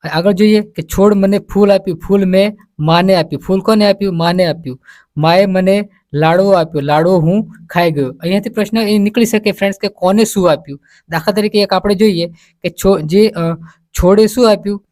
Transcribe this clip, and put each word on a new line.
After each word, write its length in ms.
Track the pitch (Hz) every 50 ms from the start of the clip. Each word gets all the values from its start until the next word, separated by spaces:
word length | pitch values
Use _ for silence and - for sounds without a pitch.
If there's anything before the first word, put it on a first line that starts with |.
| _ 160 156
આગળ 180 | 156 175 202
જોઈએ 300 | 202 180 214 214 214 214
કે 220 | 208 214 _ - 160
છોડ 300 | 160 - - 190 208 208
મને 260 | 196 190 196 202 202
ફૂલ 320 | 202 _ - 196 208 202
આપ્યું. 280 | 202 190 190 190 165 160 - -
ફૂલ 180 | 196 196 196
મેં 320 | 185 185 190 196 208 214 - _ _ _ -
માને 360 | 151 156 165 170 180 190 190
આપ્યું. 260 | 180 156 - 147 139
ફૂલ 180 | - - 190 190
કોને 260 | 190 - 220 214 208
આપ્યું? 320 | 202 196 202 202 196 180 165
માને 280 | 165 170 175 180 185
આપ્યું. 340 | 165 147 151 170 135 127 127 _ - - - _ _ _ 151
માએ 280 | 151 160 170 185 202
મને 440 | 196 185 185 185 190 196 202 202 202 _ _ _ _ -
લાડવો 380 | 143 156 160 165 180 196 196
આપ્યો. 300 | 196 180 160 160 160 151
લાડવો 360 | 139 143 147 151 165 175 190 180
હું 340 | 156 160 185 214 214 - - - - -
ખાઈ 220 | - 170 175 170
ગયો. 220 | 156 147 139 127 131 -
અહીંયાથી 280 | - 170 190 202 202 240
પ્રશ્ન 280 | 226 226 208 208 - 226
એ 200 | 226 208 214 214
નીકળી 280 | 202 208 214 247 233
શકે 260 | 220 - 214 214 214
ફ્રેન્ડ્સ 260 | 190 - 202 196 196 -
કે 60 | - 202
કોને 360 | - _ - 185 196 214 226
શું 280 | 214 - 202 185 170
આપ્યું. 280 | 151 139 160 - 139 139 _ _ _ _ _ _
દાખલા 240 | 165 160 160 - 196
તરીકે 280 | 208 208 214 208 208
એક 120 | 202 196 196
આપણે 220 | 185 - 208 202
જોઈએ 320 | 185 214 220 196 170 170 170 165 _ _ _ _ _ _
કે 120 | 175 165 - -
છો-, 160 | 190 196 170
જે, 280 | 151 151 165 202 214 226
અ, 120 | 220 170 165 165 165 165 - - _ _
છોડે 460 | _ _ _ - - 175 196 208 220 208
શું 240 | 214 254 247 220
આપ્યું? 340 | 208 190 - 202 202 202 _ _